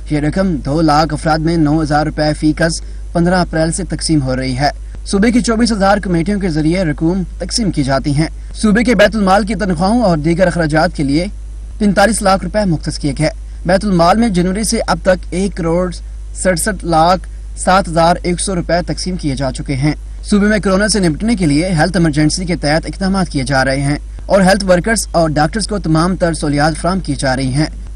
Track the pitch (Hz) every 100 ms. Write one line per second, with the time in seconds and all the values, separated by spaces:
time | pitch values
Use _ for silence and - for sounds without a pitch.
0 | - 151 151 185 190 151 131 151 160 147
1 | 160 147 165 160 156 170 147 160 151 151
2 | 151 151 151 151 156 151 165 - - -
3 | - 175 175 185 170 165 160 160 165 160
4 | - 156 131 127 131 127 143 - - -
5 | - 202 226 233 233 220 233 220 196 208
6 | 196 170 165 208 185 156 151 180 165 135
7 | 165 190 170 - 190 - 208 151 135 135
8 | 139 143 160 - - - 220 202 247 208
9 | 208 220 190 196 202 202 202 160 190 240
10 | 214 165 151 170 180 165 156 156 175 -
11 | 139 147 185 - - - - - 208 190
12 | 202 208 196 190 180 208 202 151 - -
13 | 147 135 151 - - - 170 190 208 175
14 | 165 214 233 175 175 190 214 226 - 170
15 | 190 185 - 170 196 180 165 175 185 175
16 | - - - - 190 180 226 190 175 160
17 | 165 185 - - - - - 185 185 165
18 | 165 180 175 170 - 180 156 170 175 -
19 | 185 180 151 127 131 123 151 135 151 143
20 | - - - 202 208 214 196 190 214 214
21 | 175 143 220 233 160 143 185 160 180 175
22 | 165 143 156 - 175 165 143 160 151 156
23 | 190 190 180 139 127 135 131 135 139 147
24 | - - - 196 185 202 196 180 208 226
25 | - 170 160 147 156 220 190 208 170 156
26 | 175 170 175 156 151 143 156 151 170 185
27 | 151 131 139 127 131 135 156 - -